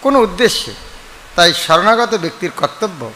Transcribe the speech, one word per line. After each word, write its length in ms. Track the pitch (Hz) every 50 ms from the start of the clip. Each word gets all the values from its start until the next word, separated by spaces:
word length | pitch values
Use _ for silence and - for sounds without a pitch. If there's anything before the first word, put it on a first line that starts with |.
কোনো 180 | - 269 277 277
উদ্দেশ্যে, 540 | 226 208 175 180 247 220 - - - - 98 - - - - - - - - - - - -
তাই 180 | - 175 175 160
শরণাগত 640 | - - - 160 165 180 208 233 226 240 214 220
ব্যক্তির 360 | 208 165 165 - - - 165
কর্তব্য 600 | - - - 143 - - 220 208 180 151 120 113 107